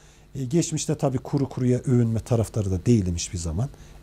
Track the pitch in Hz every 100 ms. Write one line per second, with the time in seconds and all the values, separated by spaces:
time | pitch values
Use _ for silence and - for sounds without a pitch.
0 | - - - 131 127 170 156 151 - 151
1 | 143 127 - - 131 - 123 123 - 120
2 | 117 110 - 113 107 117 98 92 - 117
3 | 90 85 - 87 80 80 139 - - -